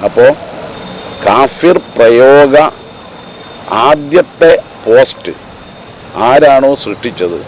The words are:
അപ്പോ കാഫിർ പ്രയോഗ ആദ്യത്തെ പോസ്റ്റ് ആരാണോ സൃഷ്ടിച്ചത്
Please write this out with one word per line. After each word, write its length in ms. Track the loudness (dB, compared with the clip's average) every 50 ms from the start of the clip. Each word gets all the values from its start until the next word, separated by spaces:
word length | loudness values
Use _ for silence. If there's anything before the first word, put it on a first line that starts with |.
| -8
അപ്പോ 180 | -4 0 2 2 2 2 0 -10 -16 -16 -16 -16 -16 -16 -16 -16 -16 -16 -16 -16 -16 -14 -6 -4
കാഫിർ 520 | -2 0 0 0 -2 -4 -2 0 0 0
പ്രയോഗ 760 | 0 -2 -6 -2 0 2 2 4 4 4 6 6 4 4 4 4 2 2 0 -4 -10 -20 -20 -20 -20 -20 -20 -20 -20 -20 -20 -20 -20 -20 -20 -20 -20 -14 -8 -4 -2 0 0
ആദ്യത്തെ 640 | 0 -2 -2 -2 0 0 0 -2 -2 0 2 2 2 2 -2 -12 -20 -12 -2
പോസ്റ്റ് 460 | 2 2 2 2 2 -2 -12 -12 -14 -14 -14 -18 -20 -20 -20 -20 -20 -20 -20 -20 -20 -20 -20 -20 -18 -8 -4 -2 0
ആരാണോ 420 | 2 2 4 4 4 4 2 0 -2 -2 -6
സൃഷ്ടിച്ചത് 560 | -10 -10 -10 -10 -12 -8 -6 -6 -6 -6 -8 -12